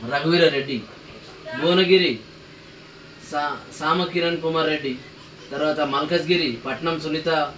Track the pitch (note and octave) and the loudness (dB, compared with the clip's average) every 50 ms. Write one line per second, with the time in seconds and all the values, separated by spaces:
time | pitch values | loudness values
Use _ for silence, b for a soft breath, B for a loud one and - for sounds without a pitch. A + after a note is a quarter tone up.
0 | A2 A#2 C#3 C#3+ D3+ D#3+ E3+ F3 E3 D#3 C#3 C#3 C#3 C#3 C3+ A2+ G2 - - - | -4 -2 -2 0 2 2 4 6 6 6 4 2 -2 -2 -6 -6 -6 -10 -18 -20
1 | - - - - - - - - - - - C3 D3+ E3 F3+ F#3 F#3+ F3 F#3+ F#3+ | -20 -18 -18 -18 -18 -18 -20 -16 -14 -10 -6 -2 2 4 4 4 6 6 6 6
2 | F3+ D#3 A#2+ G#2+ - - - - - - - - - - - - - - - - | 6 2 0 -4 -8 -18 -20 -20 -20 -20 -20 -20 -20 -20 -20 -20 -20 -20 -20 -20
3 | - - - - - - D#3 D3 D3 D3 C#3 - - - - - D3+ D#3+ F3+ F3+ | -20 -20 -20 -20 -14 -6 -2 -2 -2 -2 -4 -6 -10 -14 -10 -4 0 2 2 2
4 | F3+ E3 E3+ F3 E3+ E3+ E3+ D#3 D#3 E3 D#3+ D#3+ D#3 D3+ D3+ D3 C#3+ C3+ B2+ B2+ | 2 0 0 0 2 2 0 0 0 0 2 2 2 2 2 0 -2 -4 -4 -6
5 | - - - - - - - - - - - C#3 D3+ D#3 D3 D3+ D3+ C#3 C#3 C#3+ | -8 -16 -18 -20 -20 -20 -20 -20 -14 -10 -4 0 0 0 2 2 0 0 0 0
6 | D3+ D3+ F3 E3+ D#3 D#3+ F3+ E3+ D#3+ C3+ A#2 A#2 - C3 B2+ - D#3 E3 E3 D#3 | 0 2 0 0 2 2 2 2 2 -2 -4 -6 -6 -8 -8 -4 -2 -2 -2 -2
7 | D3+ D#3 D3+ D#3+ D#3 E3 D#3+ D#3 D3 C#3+ - | -4 -4 -4 -2 0 0 2 2 0 -2 -4